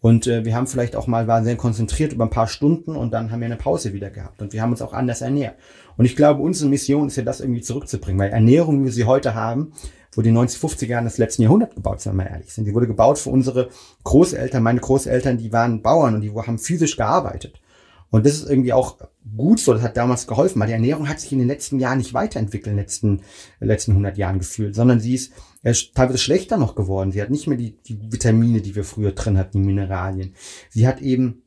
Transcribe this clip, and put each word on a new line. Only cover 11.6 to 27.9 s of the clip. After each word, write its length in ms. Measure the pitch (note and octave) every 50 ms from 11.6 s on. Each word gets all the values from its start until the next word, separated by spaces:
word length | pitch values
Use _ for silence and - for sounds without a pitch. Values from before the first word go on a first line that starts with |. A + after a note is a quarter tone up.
| A#3+ - -
gebaut, 300 | - G2 G2+ G2 G2+ -
wenn 80 | G#2 G2+ F#2+
wir 60 | F#2
mal 60 | F#2
ehrlich 220 | F#2 E2 E2+ _
sind. 140 | - - A2
Die 80 | G#2 G2+
wurde 140 | A#2 A#2+ A#2
gebaut 300 | G#2+ G2 A2 A#2+ D3 D3
für 120 | - C3+
unsere 400 | C3 C3 B2+ C3 B2+ B2+ B2 - - - - - _ _ _
Großeltern. 580 | - - D3 F3 F3 - - B2 C3 - B2+
Meine 180 | A2+ A2+ A#2+ B2
Großeltern, 560 | - - C3 C3+ - A2+ A2+ B2+ B2+ C#3 B2+ A#2+
die 160 | A2+ A2+ G#2+
waren 280 | A#2 A#2 A#2+ A2+ G#2+
Bauern 340 | G#2+ A2 C#3+ E3 D#3 B2 A2
und 60 | A2
die 100 | G#2+ G#2+
haben 260 | G2+ A2 A2 - A#2 A2
physisch 380 | - - E3+ F3 D#3+ D3 - -
gearbeitet. 640 | A#2 G#2 - - - - F#2+ F#2+ - - _ - _ _ _ _ _ _ _ _ - _
Und 160 | - A2 G#2+ C#3+
das 60 | C#3+
ist 140 | D3+ - -
irgendwie 260 | C#3+ C3 C3 B2 A#2
auch 240 | B2+ B2+ - - _ - - _ _ _ A#2 G#2
gut 240 | A2 B2 E3 A3+ A3+
so, 140 | - - A#2+
das 80 | G#2+
hat 160 | A#2 - - -
damals 300 | A#2+ B2 B2+ A#2 - -
geholfen, 320 | A#2 G#2+ D3 F#3 F#3 B2
weil 80 | G#2 G#2+
die 60 | A2+
Ernährung 360 | A2+ A2+ B2 D3+ D#3 D3+ C#3+
hat 100 | D3+ -
sich 120 | - -
in 80 | C#3 C3
den 80 | B2+ A#2+
letzten 320 | C#3+ C#3+ - - C#3+ C3
Jahren 180 | B2+ B2+ C3 C3+
nicht 160 | A#2+ - A#2+
weiterentwickelt, 540 | C3 - A3 - C#3 A2 G2+ G#2 G#2 - A2
in 60 | G#2
den 100 | G2+ G2+
letzten, 380 | - - - - G#2+ G2+ G2 - - - - - - _ _
letzten 360 | - G#2+ A2 G#2+ - - G2+
hundert 240 | F#2+ G2+ G2 F#2 G2
Jahren 180 | G2 F#2+ G2 F#2+
gefühlt, 380 | F2 E2 - - G#2+ G2+ G2+
sondern 240 | G#2+ A#2+ B2+ B2 A#2
sie 160 | G#2+ A#2 B2+
ist, 180 | B2+ - - _ - - _ _ - _
äh, 80 | A#2
sch-, 240 | A#2 - - - _
teilweise 240 | - C3 B2+ C3 B2+
schlechter 380 | - - D3 F#3+ F#3+ - A#3 G3+
noch 180 | C#3 A2 -
geworden. 360 | - G#2 F#2 F#2+ F#2+ F#2+ G2
Sie 80 | F#2+ G#2 G2+
hat 80 | A2
nicht 160 | C3+ D3 - -
mehr 100 | C#3+ A#2+
die, 180 | A#2+ A2+ G#2+ _
die 300 | _ -